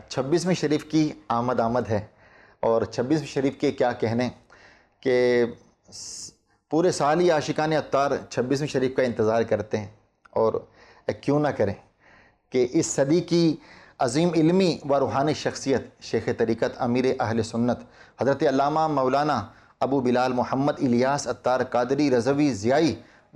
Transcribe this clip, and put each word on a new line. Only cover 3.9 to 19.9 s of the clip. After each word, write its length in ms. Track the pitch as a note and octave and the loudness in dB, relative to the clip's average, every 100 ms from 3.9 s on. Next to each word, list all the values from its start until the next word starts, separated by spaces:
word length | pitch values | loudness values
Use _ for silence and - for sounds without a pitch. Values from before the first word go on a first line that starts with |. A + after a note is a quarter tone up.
کہنے 340 | A#2+ A2+ A#2 B2 - _ - - _ _ _ | 0 -2 0 -2 -6 _ -20 -20 _ _ _
کہ 420 | C3 B2 B2 A#2+ A#2+ A#2+ _ _ _ | 0 2 4 4 0 -4 _ _ _
س-، 400 | - - - - - _ _ - | -18 -16 -16 -18 -20 _ _ -4
پورے 200 | D3+ F3+ | 0 0
سال 280 | - C#3+ D#3+ | 2 2 2
ہی 100 | F3+ | 2
عاشقان 420 | D3+ C#3 D3 D#3 | 2 0 -2 0
عطار 380 | D#3 B2+ C3+ C#3 B2 - | -2 0 0 2 0 -2
چھبیسویں 380 | - B2 C#3 D3 | -4 -2 -2 -2
شریف 260 | C3+ B2+ C3 | -2 -2 0
کا 60 | |
انتظار 400 | B2+ A2 A2 A2+ | -2 0 2 2
کرتے 360 | A2+ G#2+ G#2+ A2 | 2 -2 -2 -6
ہیں، 120 | G#2 - _ _ _ | -6 -14 _ _ _
اور 200 | A2+ A2 - - _ - - - A2 | 0 0 0 -6 _ -20 -14 -8 -6
کیوں 180 | - C#3+ | -2 0
نہ 80 | D3 | 0
کریں 260 | B2+ G2+ G2 - _ _ - _ _ _ | 0 -2 -2 -12 _ _ -20 _ _ _
کہ 140 | B2+ A#2+ | 0 0
اس 140 | D#3+ D3+ | 0 -2
صدی 340 | - C#3 F3 | 0 0 0
کی 340 | - E3+ E3 - - - - - | 2 2 2 0 -6 -20 -14 -4
عظیم 320 | C3+ C3 F3 | -2 2 0
علمی 420 | E3+ D#3 F3+ F#3 C#3 C#3+ | 2 2 4 2 0 0
و 80 | C#3 | 0
روحانی 340 | B2+ C3+ D3 | 0 0 0
شخصیت 480 | C#3+ C3 - C3+ A#2+ - - | -2 -4 -4 -2 -2 -2 -16
شیخ 260 | - A#2 A#2 A2+ | -6 -4 -2 -2
طریقت 420 | A2+ A3+ B2+ - | 0 0 -2 -2
امیر 220 | B2+ B2 B2+ - | -2 0 0 0
اہل 220 | A#2 A2+ | -2 -2
سنت 360 | G#2 A#2 A#2+ A2 - - - - | -2 -2 -2 -2 -6 -20 -14 -4
حضرت 220 | A#2 C#3 D#3 | -2 2 2
علامہ 380 | C3+ C#3 D#3 D#3 | 2 2 2 0
مولانا 500 | C#3+ B2+ C3+ D3+ C3 G2+ - _ - | 0 0 0 0 -2 -4 -14 _ -6
ابو 200 | B2 | -2